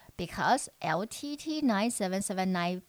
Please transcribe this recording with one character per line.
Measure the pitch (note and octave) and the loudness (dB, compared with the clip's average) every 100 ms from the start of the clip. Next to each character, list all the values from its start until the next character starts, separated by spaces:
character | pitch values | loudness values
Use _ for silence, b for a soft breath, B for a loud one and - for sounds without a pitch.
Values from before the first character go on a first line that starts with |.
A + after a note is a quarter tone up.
| B - | B -8
because | E3+ - D#3 C4 - - | -6 0 4 4 2 -6
L | E3 D#3+ A3 | -2 0 -2
T | - C#4+ D4 | -6 -8 -6
T | D#4+ D4+ | -4 0
nine | C#4 G3 A#3 | 2 4 2
seven | - F#3 F#3+ | 0 -2 -2
seven | G3+ F#3+ F#3 | -2 0 0
nine | F3+ F3 F3+ | 2 0 -2